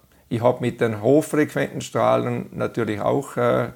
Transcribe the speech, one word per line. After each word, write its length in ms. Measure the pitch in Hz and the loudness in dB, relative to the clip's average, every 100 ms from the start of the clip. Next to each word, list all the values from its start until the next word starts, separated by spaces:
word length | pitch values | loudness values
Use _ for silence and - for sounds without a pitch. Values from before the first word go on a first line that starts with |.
| _ _ _ | _ _ _
ich 120 | 117 | 0
habe 200 | 123 123 | 2 2
mit 200 | 120 117 | -4 0
den 200 | 117 107 | -2 0
hochfrequenten 800 | 110 147 151 151 147 139 139 123 | 4 4 4 0 0 0 -4 -6
Strahlen 680 | 127 117 113 120 120 120 131 | -4 0 2 2 0 -4 -6
natürlich 480 | 123 113 - 110 104 | -6 -4 -2 -4 -2
auch, 360 | 107 135 135 - | 0 0 -2 0
äh, 320 | 120 127 120 | 2 2 -2